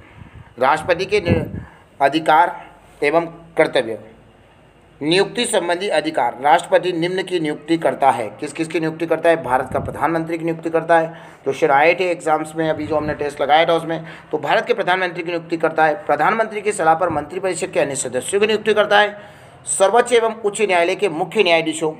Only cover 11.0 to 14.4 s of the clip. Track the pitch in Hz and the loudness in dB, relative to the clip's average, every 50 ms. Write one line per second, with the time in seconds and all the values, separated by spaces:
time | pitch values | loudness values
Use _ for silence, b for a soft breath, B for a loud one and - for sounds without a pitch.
11 | 165 160 165 B B B B B B 135 135 - 165 151 139 139 151 165 175 170 | 4 0 -6 B B B B B B -4 -2 0 2 4 4 6 6 6 4 4
12 | 190 180 170 170 - 160 156 156 156 160 160 160 160 156 151 147 151 147 156 151 | 2 -2 -2 -2 0 0 0 0 -2 -4 -4 -4 -2 -2 -2 -2 -2 -2 -2 -2
13 | 151 151 147 143 147 143 139 - 147 127 147 156 165 165 170 165 160 156 165 160 | -2 -2 -4 -4 -4 -6 -4 -2 0 2 4 4 4 4 2 0 0 -4 -6 -8
14 | 160 B B B B B - 151 | -8 B B B B B -8 -6